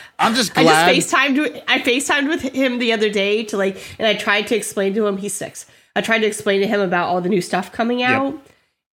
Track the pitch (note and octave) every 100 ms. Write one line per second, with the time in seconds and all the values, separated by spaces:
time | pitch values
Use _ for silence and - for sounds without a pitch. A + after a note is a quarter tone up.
0 | - - G3+ A#3 G#3 - E3 D#3 E3+ F3
1 | - - C4+ C4+ D4+ - - B3 C4+ B3
2 | - D4 C#4+ E4 B3+ B3+ C4+ B3 A#3+ A3+
3 | G#3+ G3+ G3 G#3+ A3+ G3+ F#3+ F#3+ - -
4 | A3 G#3 A3+ G#3 G#3 A3+ - - G3 G3
5 | G#3 F#3+ G3+ - - - - _ _ -
6 | G#3 A3+ A3 G#3+ G#3+ G3 G3 G#3 F#3+ F3
7 | F3 F3+ F3+ G3+ E3+ G3+ G3 - A#3 B3
8 | B3 C4 C#4 C#4+ - _ _ _ _